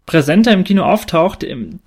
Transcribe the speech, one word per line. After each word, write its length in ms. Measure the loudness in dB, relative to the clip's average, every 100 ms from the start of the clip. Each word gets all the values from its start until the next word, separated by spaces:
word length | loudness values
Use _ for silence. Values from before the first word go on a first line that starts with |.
| -2
präsenter 460 | 0 2 4 4
im 120 | 2
Kino 180 | 2 0
auftaucht. 580 | 0 -2 -2 0 0 -4
Im, 360 | -12 -10 -14 -16